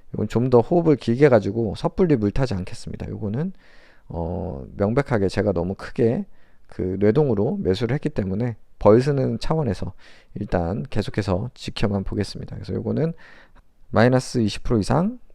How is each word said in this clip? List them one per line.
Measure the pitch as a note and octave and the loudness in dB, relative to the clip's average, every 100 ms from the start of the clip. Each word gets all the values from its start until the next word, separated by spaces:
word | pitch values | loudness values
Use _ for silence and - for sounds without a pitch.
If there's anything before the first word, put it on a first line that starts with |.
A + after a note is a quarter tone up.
| - | -12
이건 | - G#2+ | -6 -2
좀 | A#2 B2+ | 0 4
더 | B2 | 4
호흡을 | A2+ F3 E3 C#3+ | 4 2 4 2
길게 | - B2 D3 | 0 4 6
가지고 | A#2 G2 A2 A2 - | 6 2 -2 -4 -4
섣불리 | - - F#3 C3+ | -4 0 2 2
물타지 | G#2 - C3 | 2 0 0
않겠습니다. | F#2+ F2+ - - - G#2 | -2 -6 -8 -10 -10 -8
요거는, | G2+ A2 A2+ F3+ - - - - - - | -8 -6 -4 -6 -8 -18 -20 -20 -20 -12
어, | E2+ E2 F2+ F2+ C#2 B1+ - | -8 -6 -6 -6 -8 -12 -2
명백하게 | G2+ B2 - A#2 F#2+ | 0 0 0 0 0
제가 | - G2+ | 0 0
너무 | E2+ F2 | 0 -2
크게 | G2+ - - A#2 C3+ G3+ - - - - | -6 -8 0 2 2 -4 -12 -20 -20 -18
그 | - F#2 F#2+ | -6 -4 2
뇌동으로 | G#2 B2 D3 G#2 A2+ G3+ | 4 4 2 2 0 0
매수를 | F#2 G2 A#2 | 0 0 0
했기 | C#3 D3+ | -2 -2
때문에 | - F#2 F#2+ B2 A2 - - | -4 -4 -2 -4 -6 -14 2
벌 | G2+ A2+ | 6 6
쓰는 | C3+ C#3 B2+ A2+ | 6 0 -2 -2
차원에서 | - D#3+ C3 F#2 - - - - - | 0 0 0 -2 -4 -10 -18 -20 -16
일단 | F#2+ G#2 F#2 E2+ A2+ C#3+ | -10 -2 0 0 -4 -2
계속해서 | G#2+ - - G2+ F#2 B2 | -2 -2 -4 -2 -2 -4
지켜만 | - - - G#2+ G2+ | -10 -12 -2 0 0
보겠습니다. | F#2+ G#2 F#2+ - F2+ - | -2 -4 -4 -6 -12 -12
그래서 | G2 | -8
요거는 | G#2 A2 A2+ D#3+ - - - - - - _ - | -6 -4 -2 -2 -4 -16 -20 -20 -20 -20 _ -2
마이너스 | G2 A#2+ B2+ - B2+ | 4 4 4 0 0
이십 | G#2 - | 0 -2
프로 | - A#2 | 0 0
이상, | F#2 B2+ F#3+ B3+ - | 2 2 0 -4 -14